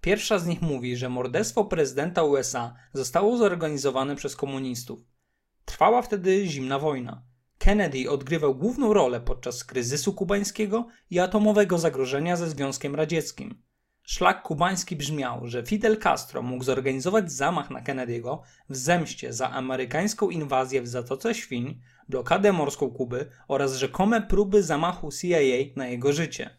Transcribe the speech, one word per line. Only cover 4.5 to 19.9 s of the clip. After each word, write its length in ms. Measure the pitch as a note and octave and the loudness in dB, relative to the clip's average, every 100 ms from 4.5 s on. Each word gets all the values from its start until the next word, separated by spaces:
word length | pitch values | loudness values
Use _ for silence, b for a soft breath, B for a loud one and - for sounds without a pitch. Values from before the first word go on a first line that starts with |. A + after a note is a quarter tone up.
| C3+ C3 B2 - - _ _ _ _ _ _ | -4 -6 -8 -10 -14 _ _ _ _ _ _
Trwała 380 | - - E3+ A#3+ | -14 2 4 4
wtedy 440 | A#3+ G#3 F3+ F#3+ F#3+ | 2 -2 2 2 2
zimna 320 | C#3+ C3 C#3 | -4 -2 -2
wojna. 440 | D3+ C3+ B2 - - _ _ _ | 0 -2 -6 -12 -18 _ _ _
Kennedy 520 | - G#3 F3+ C3+ B2+ | 6 6 4 0 -2
odgrywał 440 | C#3 C3 E3 D3 | -2 0 2 2
główną 380 | C3 F3+ A#3 G#3+ | 2 0 0 4
rolę 280 | G#3 C3+ A#2+ | 4 4 2
podczas 440 | A#2+ - - A#2+ | -2 -2 -4 -8
kryzysu 480 | - B2+ A#2+ D3 - | -6 -4 -2 -2 -2
kubańskiego 760 | G3 F3+ G3+ G3+ - G#3+ G#3+ A#3+ B B | -2 0 0 -2 -2 -2 -2 -4 B B
i 80 | F3 | 0
atomowego 600 | F3+ G#3+ G#3 G#3 G3+ F3 | 2 4 4 6 4 4
zagrożenia 580 | E3 C#3 B2+ C#3 E3 F3 | 2 0 -2 0 0 0
ze 140 | E3+ | -2
Związkiem 440 | C#3+ C#3 B2+ D3 | -4 -4 -4 -6
Radzieckim. 680 | C#3+ D#3 E3 D3+ - - - _ _ _ _ - | -2 0 0 -4 -10 -14 -14 _ _ _ _ -10
Szlak 360 | - F#3 F#3 | 2 2 2
kubański 540 | - D3+ F3 F#3 - D#3+ | -4 0 0 0 -6 -8
brzmiał, 500 | C#3+ D#3 B2+ A#2+ A#2+ | -6 -4 -4 -6 -6
że 160 | B2 | -8
Fidel 360 | A#2 G#3+ A3 G#3+ | -2 0 2 2
Castro 440 | G3+ C#3 - C3+ | 2 0 -2 -8
mógł 220 | B2 B2+ | -6 -4
zorganizować 680 | B2 C3 C3+ C3 C3+ G#3+ F3+ | -2 0 0 -2 0 0 0
zamach 380 | B2+ C#3+ F3 C#3 | -2 0 0 -4
na 120 | C3 | -10
Kennedy'ego 560 | A#2+ C3 B2+ A#2+ A#2+ D#3 b b _ | -6 -6 -4 -6 -6 -8 b b _
w 80 | C3+ | -6
zemście 560 | C3 F3 D#3 - B2 | 0 0 0 -6 -10
za 180 | A#2 C3 | -4 -4
amerykańską 800 | C3 C3 C3 C3 | -4 -4 -4 -4